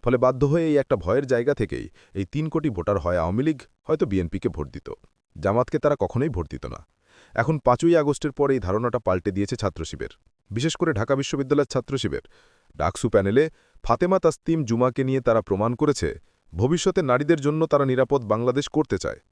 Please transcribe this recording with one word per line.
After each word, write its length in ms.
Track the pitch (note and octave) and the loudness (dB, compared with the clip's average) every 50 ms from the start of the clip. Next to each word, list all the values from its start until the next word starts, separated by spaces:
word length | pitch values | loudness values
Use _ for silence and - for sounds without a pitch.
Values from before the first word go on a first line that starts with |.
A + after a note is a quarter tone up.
| - | 2
ফলে 120 | B2 B2+ A#2+ | 2 2 4
বাধ্য 280 | B2 B2+ C3 B2+ C#3+ | 2 2 2 2 0
হয়ে 200 | C#3 D3 E3+ E3 | 2 2 0 2
এই 100 | D#3+ D3 | 2 2
একটা 200 | C#3+ C3 _ C3+ | 2 2 _ -2
ভয়ের 300 | G2+ E2+ E2+ G#2+ C3+ C#3+ | -2 0 0 0 0 2
জায়গা 280 | B2+ C3 A#2 A#2+ C#3+ C#3+ | 2 0 2 2 0 0
থেকেই 340 | - A2 - - B1 G#1 - _ _ _ _ - | 0 -2 -4 -4 -10 -10 -12 _ _ _ _ -8
এই 100 | G2 G2 | -8 -6
তিন 240 | - - D3 D#3 D#3+ | -4 -4 -4 -4 -2
কোটি 220 | - D#3+ D3+ D3+ | -2 -2 -2 -2
ভোটার 280 | G#2+ F2+ D#2+ - G2+ G2 | -4 -2 -2 0 0 0
হয় 200 | D#2 F2 F2+ F2 | 0 0 0 0
আওয়ামী 240 | D#2+ E2+ F#2+ A#2 | 0 0 0 0
লীগ, 180 | C#3 D#3+ D#3 B2+ - _ _ _ | 0 0 -2 -4 -8 _ _ _
হয়তো 240 | _ - D#3+ D3+ F#3 | _ -4 0 0 0
বিএনপিকে 420 | B2+ G2 F#2+ F2 D#2+ - F#2+ - - | 0 0 -2 -2 -2 -6 -4 -4 -4
ভোট 180 | C#2+ D2 D2 - | -4 -4 -10 -10
দিত। 200 | - - _ - - _ _ _ _ _ _ _ _ - | -10 -16 _ -14 -16 _ _ _ _ _ _ _ _ -4
জামাতকে 380 | D2+ F#2+ G#2 A#2+ B2+ - - D3 | -2 0 2 2 0 0 -2 0
তারা 180 | - D3 C#3+ - | 0 0 2 2
কখনোই 280 | G2 F2 - A#2+ C#3 E3 | -2 -2 0 -2 -2 -2
ভোট 220 | B2 F#2 D#2+ - | -4 -6 -8 -8
দিত 160 | - - - | -10 -12 -12
না। 200 | B1 B1 - - _ _ _ _ _ _ - - _ - | -12 -14 -14 -18 _ _ _ _ _ _ -20 -20 _ -4
এখন 240 | - A#2 D3+ D#3+ C#3+ | -2 0 0 -2 2
পাঁচই 380 | _ B2+ A#2+ - E3 E3+ E3+ | _ 2 2 4 4 4 4
আগস্টের 360 | D#3+ D3 C#3+ C#3+ - - D3 | 4 4 2 -2 -2 -4 -6
পর 180 | - - C#3+ C#3 | -2 -2 0 0
এই 80 | C3+ B2+ | 0 0
ধারণাটা 400 | F#2+ F2+ F#2+ G#2+ A#2+ A#2+ G#2 B2 | 0 -2 -2 0 0 -2 -4 -2
পাল্টে 320 | _ - F#2 F#2 - G#2 | _ 0 0 0 0 -2
দিয়েছে 260 | F#2 G2 G2+ - - | -2 -2 -2 -2 -4
ছাত্র 280 | - G#2+ G2 - - D#2 | -4 -4 -6 -4 -6 -10
শিবির, 280 | - - - A1+ - - _ _ _ _ _ _ _ | -10 -10 -12 -12 -12 -14 _ _ _ _ _ _ _
বিশেষ 260 | G2+ A2+ C3+ E3 - | -6 -4 -4 -4 -2
করে 160 | - F3 E3 | -2 -2 -2
ঢাকা 240 | D3 G2 A2+ - C#3 | 0 -2 0 0 0
বিশ্ববিদ্যালয়ের 500 | C3+ C#3 - - C#3 C#3 C3 C#3+ C#3+ C#3+ | -2 0 -4 -4 -4 0 0 2 2 2
ছাত্র 320 | _ - C3 - - C3+ C3 | _ -2 -4 -4 -2 -6 -4
শিবির। 260 | - F#2+ C#2 B1 _ - _ _ _ _ _ _ _ _ _ | -4 -4 -4 -6 _ -14 _ _ _ _ _ _ _ _ _
ডাকসু 320 | - D2+ E2+ - - - A#2 | -2 -2 -2 -2 -2 -4 2
প্যানেলে 420 | - G#2 F#2+ G2 G#2+ C3+ D#3 D#3 - _ _ _ _ - | 2 4 4 4 4 4 2 2 -2 _ _ _ _ -10
ফাতেমা 360 | - - A#2 - F3+ F3 F#3+ F#3 | -2 0 0 2 2 2 2 4
তাসতিম 460 | - E3 D3+ - _ - E3 D#3+ C#3+ | 4 2 0 0 _ -2 0 0 0
জুমাকে 400 | A2 A2+ A2+ B2+ B2+ A#2+ - C3 | 0 0 2 2 0 0 -2 -2
নিয়ে 160 | C3 C3 C3 | 0 -2 0
তারা 200 | A#2+ B2 A2+ A2+ | 2 2 2 2
প্রমাণ 340 | G2 - G2 F#2+ G#2 A#2 B2 | 2 0 -2 0 0 -2 0
করেছে, 440 | - D3+ D3 C#3 - F2 D2 - - - _ _ _ _ _ - | 0 0 0 2 0 -2 -4 -4 -8 -16 _ _ _ _ _ -4
ভবিষ্যতে 480 | E2+ G#2+ C3+ E3+ E3+ - F#3+ F3 G3 | -2 0 0 0 0 0 0 0 0
নারীদের 380 | E3 C3 B2 C3 D3 D3 E3+ D3+ | 2 2 2 2 4 2 2 2
জন্য 260 | C3 C#3+ D3+ D#3 D#3+ | 2 -2 0 0 0
তারা 180 | D#3 - C#3+ C#3 | 2 2 2 2
নিরাপদ 400 | C3 B2+ B2 C3 - C#3 C#3 A2+ | 2 2 2 2 2 2 -2 0
বাংলাদেশ 440 | G2+ G#2+ A2+ A#2+ B2+ A#2+ C#3+ C#3+ - | 0 -2 0 0 0 0 0 -4 -2
করতে 300 | - D#3 D#3 _ G#2 F#2 | -2 -2 0 _ -4 -4
চায় 220 | - - - - _ _ | -4 -8 -8 -10 _ _